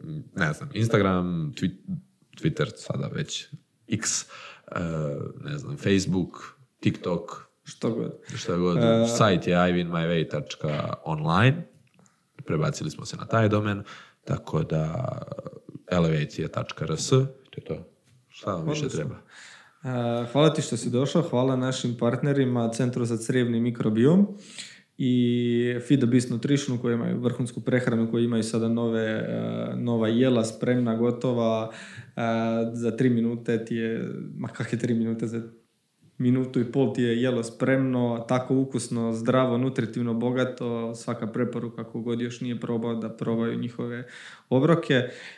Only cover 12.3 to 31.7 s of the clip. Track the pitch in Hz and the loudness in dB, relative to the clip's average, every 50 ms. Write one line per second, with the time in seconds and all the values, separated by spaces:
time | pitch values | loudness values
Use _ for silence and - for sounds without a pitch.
12.3 | _ - - - 85 76 78 78 73 - 82 78 - - - - - - 107 - | _ -14 -6 -4 -2 0 0 -2 -2 -4 -6 -8 -8 -10 -12 -12 -12 -12 -6 -2
13.3 | - 113 110 104 104 107 104 104 101 101 104 - - - - - _ _ _ - | 2 2 4 4 4 2 2 0 -2 -4 -6 -12 -16 -20 -20 -20 _ _ _ -6
14.3 | - - - - - 80 78 - 82 78 78 78 82 85 - - - - - - | -6 -6 -6 -4 -2 -2 -2 0 0 -2 0 -2 -2 -4 -4 -6 -6 -8 -10 -10
15.3 | - - - - - - - - - - - - 90 87 85 80 78 76 73 78 | -12 -12 -12 -14 -16 -16 -18 -18 -20 -18 -8 -2 0 2 2 2 2 0 -2 -4
16.3 | - - 80 78 - - 76 - - - - 80 80 78 - - 135 131 135 143 | -4 -6 -6 -4 -4 -6 -6 -6 -6 -8 -4 -4 -4 -4 2 4 4 4 4 2
17.3 | - - - _ - - - - 120 - - - _ _ _ _ _ _ _ _ | -2 -10 -20 _ -16 -14 -10 -8 -8 -8 -10 -14 _ _ _ _ _ _ _ _
18.3 | - - - 107 95 - 156 156 151 156 143 - - 82 73 - - - - _ | -20 -10 -6 -6 -4 -2 -2 -2 -2 -2 -4 -4 -4 -4 -4 -4 -6 -10 -14 _
19.3 | - - - - - - - _ _ _ - 127 127 123 120 117 117 120 120 113 | -20 -20 -20 -20 -20 -20 -20 _ _ _ -6 -4 -2 -2 0 0 0 -2 -2 0
20.3 | - 143 151 160 151 156 135 - - 117 - 120 117 123 131 123 - 175 - - | 4 6 6 6 6 4 0 -2 -4 -4 -2 0 0 2 2 2 2 2 2 2
21.3 | - 123 127 135 131 127 127 131 127 - - 123 117 120 120 120 120 123 - 143 | 2 2 2 2 2 2 0 0 -2 -2 -2 -2 -2 0 0 0 0 2 0 2
22.3 | 139 139 135 123 123 120 117 113 117 - 131 123 113 131 120 113 117 107 113 - | 2 2 2 2 2 2 0 0 0 0 0 0 0 0 0 0 -2 -2 -2 0
23.3 | 127 127 123 120 117 117 117 123 120 - - 113 107 113 120 143 175 196 202 202 | 2 2 2 2 2 2 0 0 0 0 0 2 4 6 6 8 8 6 6 4
24.3 | - - - - - - - - - - _ _ _ - 139 127 123 123 123 120 | 2 -6 -16 -16 -16 -16 -16 -16 -18 -20 _ _ _ -2 0 2 4 4 4 4
25.3 | 120 120 120 120 120 120 120 120 123 120 120 - 147 135 123 117 123 127 120 - | 2 2 2 2 2 2 2 0 0 -2 2 2 4 4 6 4 4 4 4 2
26.3 | 123 113 - 139 143 139 - - 123 113 - 120 120 117 117 120 120 123 123 120 | -2 -2 2 2 2 2 2 0 -2 0 0 0 0 0 0 0 -2 0 0 0
27.3 | 123 - 127 120 - 117 110 131 127 123 123 127 117 113 113 113 117 117 117 120 | 0 0 -4 -4 -6 -6 -2 0 2 2 2 2 2 2 2 2 2 2 2 2
28.3 | 120 113 107 113 - 113 113 113 117 117 117 117 113 113 110 110 110 110 113 117 | 2 0 0 0 0 0 0 2 2 2 0 0 0 0 0 0 -2 -2 -2 -4
29.3 | 117 113 113 113 113 113 113 120 123 123 120 120 117 113 110 110 113 117 127 131 | -4 -4 -4 -4 -4 -4 -4 -4 -4 -4 -2 0 0 2 2 2 4 4 4 6
30.3 | 123 117 110 113 - - - 123 123 127 123 117 113 113 120 120 120 120 - 131 | 4 4 2 0 -2 -2 0 2 2 2 2 2 2 2 2 2 2 0 0 0
31.3 | 123 117 113 113 113 110 110 113 | 0 2 2 2 2 0 -2 -4